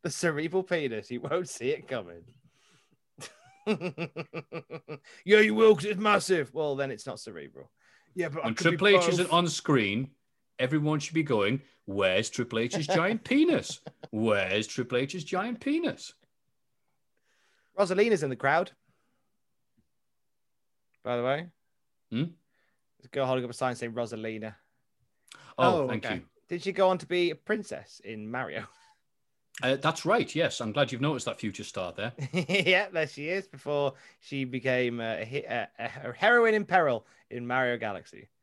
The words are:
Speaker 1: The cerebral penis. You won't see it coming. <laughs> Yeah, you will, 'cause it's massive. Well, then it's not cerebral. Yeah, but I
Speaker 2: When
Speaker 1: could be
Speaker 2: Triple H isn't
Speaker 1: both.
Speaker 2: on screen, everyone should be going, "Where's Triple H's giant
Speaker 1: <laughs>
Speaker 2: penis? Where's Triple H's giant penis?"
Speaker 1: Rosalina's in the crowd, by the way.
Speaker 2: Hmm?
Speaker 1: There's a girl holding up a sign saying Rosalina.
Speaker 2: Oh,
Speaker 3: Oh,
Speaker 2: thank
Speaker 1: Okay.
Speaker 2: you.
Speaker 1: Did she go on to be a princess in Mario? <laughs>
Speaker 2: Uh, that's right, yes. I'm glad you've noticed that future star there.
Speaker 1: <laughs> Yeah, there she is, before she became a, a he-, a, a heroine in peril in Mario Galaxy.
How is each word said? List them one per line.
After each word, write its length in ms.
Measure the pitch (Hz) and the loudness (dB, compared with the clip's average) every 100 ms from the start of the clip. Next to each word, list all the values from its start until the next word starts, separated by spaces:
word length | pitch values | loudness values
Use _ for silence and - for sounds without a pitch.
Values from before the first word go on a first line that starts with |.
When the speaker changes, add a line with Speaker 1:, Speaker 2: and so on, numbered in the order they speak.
Speaker 1:
The 80 | 170 | -8
cerebral 540 | - 175 151 160 185 | -2 -2 0 -2 -2
penis. 480 | 190 175 139 110 101 | 0 -2 -2 -4 -6
You 100 | 120 | -8
won't 260 | 135 165 180 | -4 -4 -4
see 220 | - 123 | -6 -4
it 180 | 147 113 | -4 -4
coming. 360 | 127 87 85 82 - _ _ _ _ _ _ _ - - - - _ - | -8 -8 -16 -20 -20 _ _ _ _ _ _ _ -20 -20 -20 -20 _ -4
<laughs> 1300 | 180 175 147 165 - - 165 - 165 - 160 - 151 _ - | -4 -4 -8 -10 -10 -12 -12 -12 -16 -14 -18 -14 -16 _ -16
Yeah, 160 | 180 208 | 4 6
you 140 | 214 | 6
will, 220 | 214 220 190 | 6 8 8
'cause 100 | 190 | 4
it's 140 | 196 | -2
massive. 540 | 214 202 - 180 139 | 2 2 2 0 0
Well, 220 | 156 151 139 | -4 -4 -2
then 160 | 135 | -4
it's 140 | - - | -6 -10
not 140 | 180 | -12
cerebral. 520 | - 87 71 65 67 _ _ _ _ - | -12 -14 -16 -18 -20 _ _ _ _ -8
Yeah, 140 | 165 | -6
but 120 | 147 | -4
I 40 | 220 | -4
Speaker 2:
When 80 | 226 | 2
Speaker 1:
could 80 | |
be 60 | 170 | 2
Speaker 2:
Triple 160 | 165 202 | 4 6
H 200 | 196 170 | 6 6
isn't 160 | 160 180 | 2 4
Speaker 1:
both. 80 | |
Speaker 2:
on 140 | 165 175 | 4 2
screen, 600 | 147 - 139 101 104 135 _ _ _ _ _ | -2 2 2 4 0 -4 _ _ _ _ _
everyone 400 | 127 156 151 151 | 0 2 2 0
should 140 | - | -2
be 100 | 160 | -2
going, 380 | 147 113 101 135 - _ - | 2 2 2 0 -4 _ -8
"Where's 440 | 101 95 92 113 | 2 4 4 0
Triple 300 | - 120 113 | -4 -4 -2
H's 280 | 120 156 147 | -2 -2 0
giant 360 | 185 180 220 | 2 2 -2
Speaker 1:
<laughs> 60 | - | 2
Speaker 2:
penis? 500 | 269 320 285 - - - _ - | 4 4 2 -2 -12 -14 _ -8
Where's 560 | 110 113 104 92 101 104 | -2 2 2 2 0 -2
Triple 300 | - 123 123 | -4 -2 -2
H's 260 | 139 185 | -2 -6
giant 380 | 151 185 214 233 | -4 -4 -4 -4
penis?" 520 | - 311 330 - - _ _ _ _ _ _ _ _ _ _ _ _ _ _ _ _ 180 | -2 0 -2 -6 -14 _ _ _ _ _ _ _ _ _ _ _ _ _ _ _ _ 0
Speaker 1:
Rosalina's 460 | 196 185 226 196 | 2 4 4 4
in 60 | 143 | 2
the 60 | 120 | 0
crowd, 360 | 139 156 190 _ _ _ _ _ _ _ _ _ _ _ _ _ _ _ _ _ _ _ _ _ _ _ | 2 4 2 _ _ _ _ _ _ _ _ _ _ _ _ _ _ _ _ _ _ _ _ _ _ _
by 120 | 120 120 | -6 -2
the 60 | |
way. 240 | 123 143 175 _ _ _ _ _ _ | -2 -2 -6 _ _ _ _ _ _
Speaker 2:
Hmm? 120 | 113 170 - _ _ _ _ _ _ | -4 -4 -6 _ _ _ _ _ _
Speaker 1:
There's 80 | - | -10
a 40 | |
girl 160 | 143 131 | -4 0
holding 180 | 131 123 | 0 -2
up 60 | |
a 20 | |
sign 220 | 113 127 120 | -4 -4 -4
saying 180 | 120 | -8
Rosalina. 640 | 113 117 110 113 110 110 107 _ _ _ _ _ _ _ - - - | -6 -6 -6 -8 -8 -10 -14 _ _ _ _ _ _ _ -20 -16 2
Speaker 2:
Oh, 260 | 127 170 | 4 4
Speaker 3:
Oh, 40 | 131 | 2
Speaker 2:
thank 180 | 113 117 | -2 -4
Speaker 1:
Okay. 100 | 92 | -8
Speaker 2:
you. 60 | 82 _ _ | -10 _ _
Speaker 1:
Did 140 | 175 | -6
she 80 | 185 | -4
go 180 | 185 190 | 2 4
on 80 | 185 | 4
to 80 | - | -2
be 240 | 180 175 | 0 0
a 60 | 156 | -2
princess 640 | - 214 196 - - - | -4 -4 -4 -12 -12 -18
in 260 | - 110 107 | -12 -10 -8
Mario? 340 | 123 110 80 104 | -8 -6 -8 -10
<laughs> 40 | _ _ _ _ _ _ _ _ - | _ _ _ _ _ _ _ _ -4
Speaker 2:
Uh, 140 | 127 139 | -2 2
that's 280 | 151 160 | 0 0
right, 300 | 160 226 185 | 2 2 2
yes. 260 | 151 156 - | 0 -2 -2
I'm 100 | 113 | -4
glad 200 | 110 131 | 0 0
you've 80 | 123 | 0
noticed 280 | 143 135 - | -2 -2 -4
that 120 | 101 | -6
future 240 | 107 95 | -6 -8
star 300 | - - 87 - | -10 -8 -8 -6
there. 160 | 110 - | -8 -8
Speaker 1:
<laughs> 100 | 135 180 156 | -6 -4 0
Yeah, 380 | 190 170 180 202 | 0 4 4 2
there 140 | 175 156 | -2 -4
she 240 | - 151 | -6 -6
is, 180 | 185 190 | -6 -8
before 460 | 139 - 147 143 139 - _ | -12 -4 0 0 -4 -20 _
she 260 | - 139 131 | -10 -6 -4
became 540 | 127 127 127 123 120 | -2 0 2 0 -2
a, 220 | 113 92 | -4 -6
a 40 | 110 | -6
he-, 180 | 135 | -8
a, 260 | - 120 104 - | -4 -6 -6 -10
a 340 | 117 139 123 | -12 -10 -12
heroine 440 | 120 208 240 233 214 | 0 4 6 6 2
in 100 | 202 | 4
peril 400 | 180 156 117 - _ _ | 4 4 2 -4 _ _
in 160 | 120 120 | -10 -2
Mario 320 | 127 127 120 | 0 0 -2
Galaxy. 520 | 110 95 - - 101 _ | -4 -8 -12 -20 -20 _